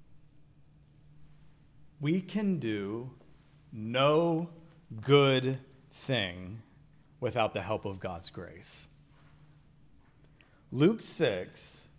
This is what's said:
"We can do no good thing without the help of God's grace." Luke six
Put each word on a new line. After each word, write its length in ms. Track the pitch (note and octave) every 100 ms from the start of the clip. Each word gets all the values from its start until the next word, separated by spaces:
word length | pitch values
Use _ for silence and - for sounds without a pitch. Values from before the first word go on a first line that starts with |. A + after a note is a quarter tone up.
| - - - - - - - - - - - - - - - - - - - -
"We 220 | C#3+ F#3
can 380 | F#3 G#3 G#3 F3
do 520 | A#2 G#2+ G2 A2+ B2+ C#3 - - - - -
no 800 | A2 A2 B2+ C#3+ D#3 E3+ E3 E3+ - - - - A2+
good 580 | A2 C#3+ C#3 C3 B2+ C3 - - -
thing 720 | - - B2 F#2+ F2+ F#2 A2 - - - - _ -
without 340 | B2 A#2 A2
the 80 | G#2+
help 240 | F#2+ G#2+ G#2
of 140 | F#2+
God's 300 | F#2+ F2 -
grace." 580 | - F2 D#2 - - - - - - - - - - - - - - _ _ - - - _ -
Luke 300 | B2 D#3+ A3+
six 840 | - - D3 F#2 F#2 - - - -